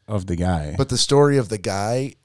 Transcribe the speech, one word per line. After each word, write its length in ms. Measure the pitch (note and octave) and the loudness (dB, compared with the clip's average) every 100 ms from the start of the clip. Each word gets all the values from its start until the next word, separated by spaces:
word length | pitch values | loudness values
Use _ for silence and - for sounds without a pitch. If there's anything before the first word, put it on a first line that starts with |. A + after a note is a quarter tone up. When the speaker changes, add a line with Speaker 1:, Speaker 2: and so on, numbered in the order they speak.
| - | -6
Speaker 1:
of 200 | G#2+ F#2 | -6 -4
the 100 | E2+ | -2
guy. 380 | F2+ E2+ D2+ F2 | 0 0 -2 -2
Speaker 2:
But 140 | C3+ | -2
the 80 | B2 | 0
story 400 | - C#3+ C#3+ C#3 | 2 4 4 4
of 100 | G#2 | 0
the 80 | G#2+ | -4
guy 580 | F#2+ G2 G#2 B2+ C3+ - | -4 -2 -2 -2 -4 -10